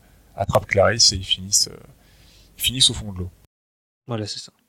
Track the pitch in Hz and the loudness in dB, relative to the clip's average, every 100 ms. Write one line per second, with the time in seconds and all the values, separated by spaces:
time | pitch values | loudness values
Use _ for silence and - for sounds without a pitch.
0 | _ _ _ - - 107 - 98 95 113 | _ _ _ -6 0 0 2 4 4 4
1 | - 95 95 - 95 - - - - - | 2 2 -4 -4 0 0 0 -6 -20 -20
2 | _ - - - - - 113 127 135 113 | _ -20 -20 -20 -20 -6 -2 2 2 0
3 | 107 90 90 _ _ _ _ _ _ _ | -8 -8 -10 _ _ _ _ _ _ _
4 | - 110 101 - - _ | -8 -6 -6 -10 -14 _